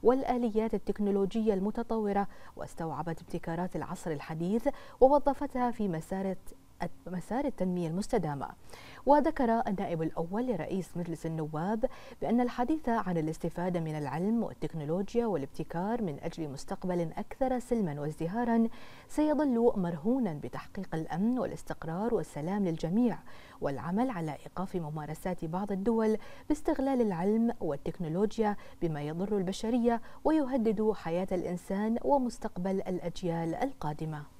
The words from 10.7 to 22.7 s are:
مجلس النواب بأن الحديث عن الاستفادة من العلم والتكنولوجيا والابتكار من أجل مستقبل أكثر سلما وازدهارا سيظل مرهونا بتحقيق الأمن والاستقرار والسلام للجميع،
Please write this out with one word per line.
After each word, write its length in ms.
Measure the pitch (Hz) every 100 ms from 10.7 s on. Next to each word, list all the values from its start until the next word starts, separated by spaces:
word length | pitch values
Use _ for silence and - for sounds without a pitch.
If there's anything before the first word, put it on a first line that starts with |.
| 190 170 175
مجلس 280 | 175 160 165
النواب 600 | 160 151 156 175 220 254 - - -
بأن 200 | 143 233
الحديث 480 | 247 - 240 311 269
عن 280 | 226 202 170
الاستفادة 600 | 156 160 170 165 180 175
من 180 | 160 151
العلم 460 | 143 143 190 233
والتكنولوجيا 800 | 214 123 156 165 147 170 202 233 233
والابتكار 760 | 175 131 - 160 165 190 233
من 180 | 202 143
أجل 260 | 170 165 156
مستقبل 520 | 147 - 196 185 175
أكثر 580 | 165 - 208 - 262 254
سلما 420 | - 233 190 147
وازدهارا 680 | 147 151 165 214 240 226 226 - - - -
سيظل 680 | - 302 294 302 233 233 208
مرهونا 580 | 175 170 170 262 220
بتحقيق 600 | 147 127 - - - 185 160
الأمن 440 | 156 156 214 254
والاستقرار 760 | 202 - - - 160 165 226
والسلام 520 | 226 156 - 151 202
للجميع، 520 | 190